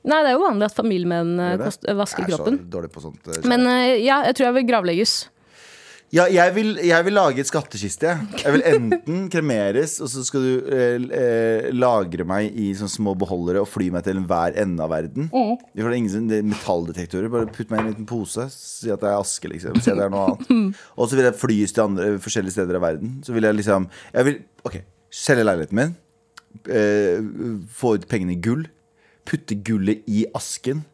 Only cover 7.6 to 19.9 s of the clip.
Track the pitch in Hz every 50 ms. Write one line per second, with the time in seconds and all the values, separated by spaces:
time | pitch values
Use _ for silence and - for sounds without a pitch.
7.6 | 139 - - 101 101 98 - - 151 165 175 156 117 101 - 110 - 143 143 139
8.6 | - 165 151 147 120 110 359 339 - - 165 180 196 180 - 170 156 147 113 107
9.6 | 101 98 101 131 156 156 - - - 127 120 135 127 - - 139 127 131 131 127
10.6 | 127 139 135 131 123 120 120 120 123 127 - 135 131 120 117 113 113 113 113 110
11.6 | 123 - 123 123 127 123 120 107 98 87 82 92 87 85 95 101 107 107 - 117
12.6 | 104 98 98 95 107 95 - - 107 101 95 90 98 85 95 87 87 87 90 101
13.6 | 98 - - - 92 90 87 87 82 101 95 95 95 85 90 85 85 87 76 -
14.6 | 107 95 87 82 78 80 80 78 80 80 - 127 151 165 240 262 240 208 240 254
15.6 | - _ _ - 110 120 120 123 117 101 95 107 117 110 110 107 104 107 107 107
16.6 | - - 92 87 85 85 80 90 87 85 - 92 101 113 120 117 113 110 110 -
17.6 | 110 - 113 107 110 113 104 107 110 107 120 117 101 - - 110 123 135 131 -
18.6 | - - - - - 113 101 95 - 101 101 101 98 - - - - - - 85
19.6 | 87 - 87 113 117 -